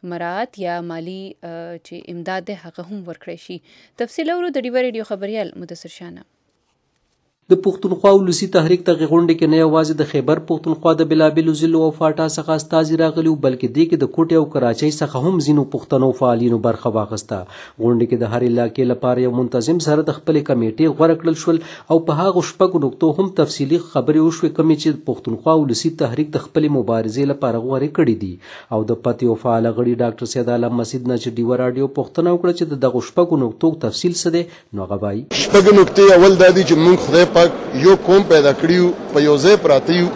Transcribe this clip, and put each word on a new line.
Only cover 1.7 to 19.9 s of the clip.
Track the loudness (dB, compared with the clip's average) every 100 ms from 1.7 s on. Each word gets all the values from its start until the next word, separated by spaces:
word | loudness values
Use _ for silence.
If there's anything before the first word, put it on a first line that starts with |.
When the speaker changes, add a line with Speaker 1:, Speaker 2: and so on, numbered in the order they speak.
| -18 -18
Speaker 1:
چې | -20 -16
امداد | -14 -10 -10 -10
دی | -16
هغه | -16 -18 -14
هم | -14 -14
ورکړی | -16 -16 -18
شي. | -16 -18 _ _ _ _
تفصیل | -10 -6 -4 -4
اورو | -4
د | -6 -4
ډیوه | -4 -4
ریډیو | -6 -10
خبریال | -8 -8 -8 -8 -10
مدثر | -16 -18 -20 -20
شاه | -20
نه. | -20 _ _ _ _ _ _ _ _ _ _ _ _ _
Speaker 2:
د | 0
پښتونخوا | 0 -4 -6 0 4
ولسي | 4 2 -2 -2
تحریک | 0 2 0 0
دغې | -2 2
غونډې | 0 2 0
کې | 2
نه | 2
یوازې | 2 2 0 -2
د | -2
خیبر | -2 -2 -2 -2
پښتونخوا | -6 -4 -2 0 0
د | 0
بېلابېلو | 2 2 2 0 0
ضلعو | 0 2 0
او | 0
فاټا | -2 -2 -4 -6
څخه | -4 -4
استازي | -2 -2 0 0
راغلي | 0 0 -2
وو، | 0
بلکې | -2 -2 -4 0
دې | 0
کې | 0
د | -2
کوټې | -2 2 2
او | 0
کراچۍ | -2 -2 0 -4 -4
څخه | -6 -2 -2
هم | -2 2
ځینو | 0 0
پښتنو | -6 -2 0 0 0
فعالینو | 0 2 0 0
برخه | -2 -2 -4 -4
واخیسته. | -4 -8 -8 -10 -12 -20 -20 _
غونډې | 0 2 0
کې | -2
د | -2
هر | -2 0
علاقې | 0 -2 -2 -2
لپاره | -2 -2 0 -2
یو | -2
منتظم | -2 -2 -2 -2
سره | 0